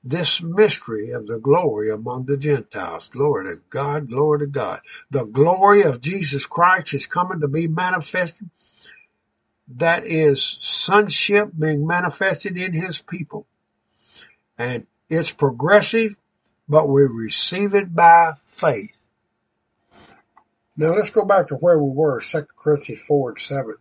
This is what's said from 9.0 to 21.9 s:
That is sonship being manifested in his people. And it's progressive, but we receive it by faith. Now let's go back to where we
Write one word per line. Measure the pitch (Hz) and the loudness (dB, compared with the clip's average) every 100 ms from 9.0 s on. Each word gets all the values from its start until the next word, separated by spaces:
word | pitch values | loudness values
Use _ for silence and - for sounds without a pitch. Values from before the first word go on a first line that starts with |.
| _ _ _ _ _ _ _ 123 | _ _ _ _ _ _ _ -2
That | 165 170 - | 0 0 -2
is | 160 156 135 - - | 2 2 2 -4 -8
sonship | - - - 202 202 - - 202 208 160 | -8 -6 2 2 2 -2 0 0 0 -4
being | 156 147 156 | -2 -2 -2
manifested | 175 175 - 190 180 196 180 | -2 -4 -4 -4 -4 -8 -8
in | 190 | -6
his | 160 190 - | -6 -6 -10
people. | - 175 156 - - _ _ _ _ _ _ - - _ _ - | -12 -12 -12 -14 -18 _ _ _ _ _ _ -20 -20 _ _ -10
And | 123 120 - _ _ | -8 -8 -12 _ _
it's | 160 156 | -4 -4
progressive, | - 139 120 147 208 202 226 220 202 _ _ _ _ - | -2 -2 0 4 4 4 0 -2 -6 _ _ _ _ 2
but | 151 151 | 2 4
we | 139 | 4
receive | 139 113 110 - - 180 202 | 4 0 -6 -4 -4 -2 0
it | 196 190 | 0 0
by | 170 170 165 165 151 | 4 8 8 6 -2
faith. | _ - 165 113 101 _ _ _ _ _ _ _ _ _ _ _ - _ _ _ _ _ _ 151 | _ -2 -2 -2 -8 _ _ _ _ _ _ _ _ _ _ _ -20 _ _ _ _ _ _ -2
Now | 156 | 0
let's | 190 202 | 2 2
go | 220 | 0
back | 196 196 - | 4 2 2
to | |
where | 131 175 165 | 0 4 4
we | 139 | 2